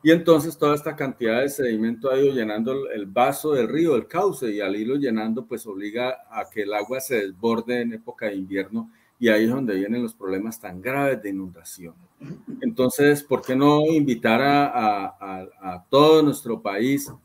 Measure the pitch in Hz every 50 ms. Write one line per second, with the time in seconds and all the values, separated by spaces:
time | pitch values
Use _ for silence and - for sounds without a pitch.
0 | - 156 165 170 170 170 165 151 143 165 156 - 151 147 151 147 - 160 151 -
1 | 143 135 120 _ 120 110 113 120 135 143 139 - 135 120 113 107 110 113 117 113
2 | 123 135 131 135 143 139 135 127 110 107 107 107 113 131 131 139 135 127 120 107
3 | 101 98 95 120 123 139 139 - - 156 147 131 117 - 127 156 170 165 143 107
4 | - - - 170 202 196 160 - 131 113 101 104 101 95 98 107 107 117 135 143
5 | 139 127 110 110 107 113 113 131 127 _ 123 110 - 113 98 95 101 104 104 120
6 | 123 127 127 - - _ 113 110 98 - - 110 101 98 107 104 107 110 127 -
7 | - - 123 110 101 95 92 90 107 117 113 110 110 113 123 123 117 117 113 110
8 | _ 120 - - 117 107 101 98 95 95 98 98 95 95 110 117 113 - _ _
9 | _ _ _ _ 120 113 107 107 113 113 123 139 131 110 98 95 98 104 117 123
10 | 120 110 - _ 98 95 95 95 104 113 113 - - 95 90 92 92 123 135 143
11 | 143 139 131 110 107 101 98 95 95 90 87 85 _ - - 92 87 82 80 _
12 | - _ _ _ 143 143 - - - - - - 135 120 113 - 127 123 - -
13 | 143 143 147 143 - _ 131 123 - - 131 131 143 147 147 151 151 156 165 156
14 | 147 135 120 113 - 113 113 120 135 143 143 143 143 135 - 123 110 107 104 98
15 | 98 95 - _ 101 98 95 92 92 - _ _ 95 92 90 87 _ _ 135 139
16 | 147 156 160 156 151 143 123 - - 117 113 110 - 104 98 101 117 131 139 139
17 | 143 - 123 -